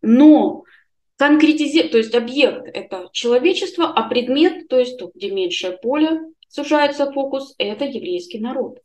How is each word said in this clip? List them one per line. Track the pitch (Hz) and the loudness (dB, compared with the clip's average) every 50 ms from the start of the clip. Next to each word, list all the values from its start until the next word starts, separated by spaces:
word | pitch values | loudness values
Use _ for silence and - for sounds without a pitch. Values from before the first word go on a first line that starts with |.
Но | - 214 226 254 285 311 302 254 214 - - - - _ _ _ _ _ _ _ _ _ _ | 4 4 6 8 10 8 8 8 6 0 -4 -6 -14 _ _ _ _ _ _ _ _ _ _
конкретизи-, | _ 277 285 294 302 311 311 311 302 302 269 285 330 - - | _ 2 4 4 6 4 4 2 0 -2 0 0 0 0 2
то | - 226 | 2 0
есть | 220 220 - | 0 2 -2
объект — | 294 226 233 262 285 277 220 - - - - - | -2 -2 -2 -2 0 0 0 0 -4 -12 -12 -12
это | - - - - 185 180 180 | -12 -12 -10 -12 -14 -14 -12
человечество, | _ - - 240 240 254 254 349 381 - 403 359 - - 339 | _ -6 -2 0 0 2 2 2 0 0 -4 -8 -4 -4 -4
а | 302 - - 220 220 | -2 0 -2 -2 0
предмет, | 247 240 240 247 262 285 320 370 - - - - | -2 -2 -2 0 2 2 2 2 2 -2 -10 -2
то | 254 254 | 0 0
есть | 247 247 254 | 0 0 -4
тут, | - 190 175 _ | -12 -14 -16 _
где | 180 190 196 196 | -10 -10 -6 -4
меньшее | 196 185 175 175 - - 185 180 | -4 -4 -4 -4 -6 -8 -8 -10
поле, | - - 226 269 302 311 320 320 320 - - - _ _ _ _ | -6 -6 -4 0 0 0 0 -2 -4 -6 -12 -20 _ _ _ _
сужается | - 285 294 302 294 294 285 285 285 285 277 - | -10 -4 0 0 2 2 0 0 -2 -4 -4 -2
фокус, | 277 262 269 269 269 269 - _ _ | -6 -6 -4 -6 -8 -8 -10 _ _
это | - 202 214 214 285 | -10 -10 -8 -6 -6
еврейский | 269 226 220 - 170 180 175 175 - - 214 | -6 -6 -8 -8 -6 -8 -8 -8 -10 -12 -10
народ. | 214 240 311 269 233 - - - _ | -10 -8 -6 -8 -8 -8 -10 -18 _